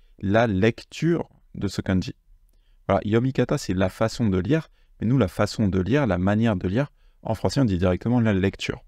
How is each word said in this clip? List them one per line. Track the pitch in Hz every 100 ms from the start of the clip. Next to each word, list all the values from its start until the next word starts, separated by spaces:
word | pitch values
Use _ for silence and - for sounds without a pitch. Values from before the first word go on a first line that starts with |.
| - -
la | 95 107 120
lecture | 95 113 - - - 160 170 - _ _ -
de | 101
ce | -
kanji. | - 95 87 - _ - _ _ _ _ -
Voilà, | 98 104
yomikata, | 110 131 - - 151
c'est | -
la | 92 95
façon | - 113 - 113
de | 92
lire, | 95 160 - _ _ -
mais | 104
nous, | 135
la | 95
façon | - 107 - 104
de | 92
lire, | 90 143 127
la | 87
manière | 95 104 117 92
de | 90
lire, | 104 143 _ _ _
en | -
français, | 110 - 139
on | 123
dit | 90
directement | 92 90 117 123
la | 113
lecture. | 95 98 - - -